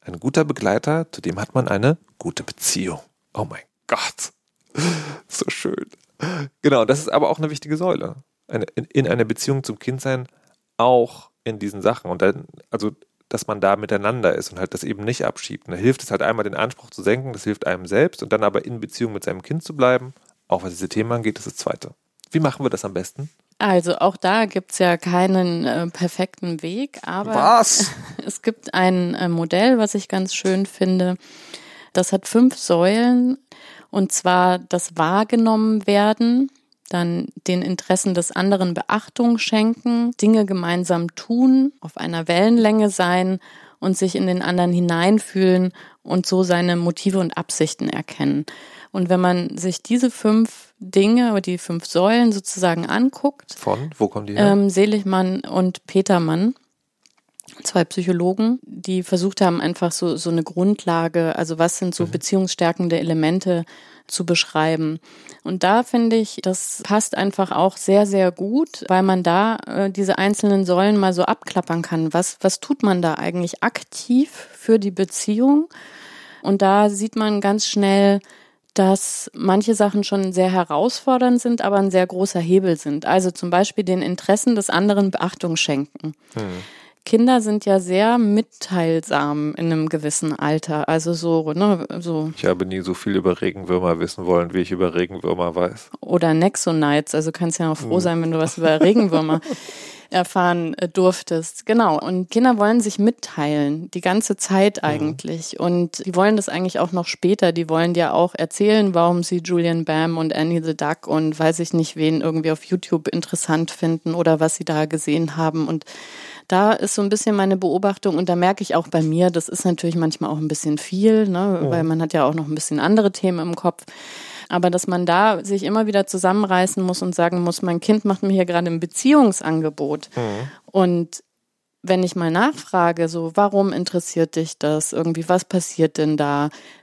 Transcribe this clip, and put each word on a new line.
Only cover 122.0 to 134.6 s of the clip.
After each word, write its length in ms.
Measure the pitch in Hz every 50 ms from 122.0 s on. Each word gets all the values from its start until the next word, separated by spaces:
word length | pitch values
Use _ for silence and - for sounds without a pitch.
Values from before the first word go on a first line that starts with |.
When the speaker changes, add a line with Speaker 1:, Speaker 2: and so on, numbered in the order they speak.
| 165
Speaker 2:
hat 100 | 156 -
ja 100 | 160 135
auch 100 | 135 156
noch 120 | 160 151
ein 60 | 147 151
bisschen 260 | 156 - - 151 147
andere 320 | - 175 214 220 208 196
Themen 280 | 185 - - 185 180 170
im 160 | 160 175 170
Kopf. 280 | - - 175 - - - - - - - - - - - - - - -
Aber 220 | - 180 180 175 180
dass 160 | 175 180 -
man 220 | 196 180 175 180
da 360 | 170 170 185 208 220 202 165 -
sich 200 | 196 196 196 190
immer 240 | 175 208 220 220
wieder 180 | 214 196 202 196
zusammenreißen 800 | - - 185 180 185 190 208 208 190 185 180 185 190 - 196 185
muss 180 | 180 180 -
und 140 | 185 185 175
sagen 260 | - 170 175 180 175
muss, 220 | 175 175 175 - 190
mein 160 | 180 170 170
Kind 260 | - - 214 214 -
macht 160 | 202 196 -
mir 100 | - 190
hier 140 | 190 190 180
gerade 240 | 175 175 175 175 170
ein 100 | 165 165
Beziehungsangebot. 1300 | 170 170 - - - 262 302 294 262 208 190 - - 156 160 160 160 156 147 - 143 143 147 143 - - -
Speaker 1:
Mhm. 320 | 127 120 107 101 107 131 143 - - _ -
Speaker 2:
Und 520 | - 190 185 180 175 170 170 - - - _ _ _ _ _ _ _ _ _ _ _ _
wenn 220 | - 180 185 185 185
ich 120 | 175 -
mal 140 | 185 170 165
nachfrage, 760 | 165 185 233 302 294 - - - - 180 170 170 170 165 165 160
so, 220 | 165 170 165 165 160
warum 400 | 202 202 202 202 202 196 190 -
interessiert 600 | 165 180 - - 175 - - - 165 165 160 -
dich 240 | 160 160 160 -
das 340 | -